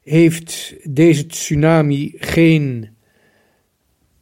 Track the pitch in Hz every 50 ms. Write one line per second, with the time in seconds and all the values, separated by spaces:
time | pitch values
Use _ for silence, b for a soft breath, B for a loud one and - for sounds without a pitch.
0 | B - 147 160 170 165 165 - - - - - - - - - - 160 135 131
1 | 160 170 160 143 151 165 - - - - 160 147 147 160 165 160 151 147 143 139
2 | 147 151 - - - - - 165 165 160 160 156 147 135 127 117 110 107 110 _
3 | _ _ _ _ _ _ _ _ _ _ _ _ _ _ _ _ _ _ _ _
4 | _ _ _ _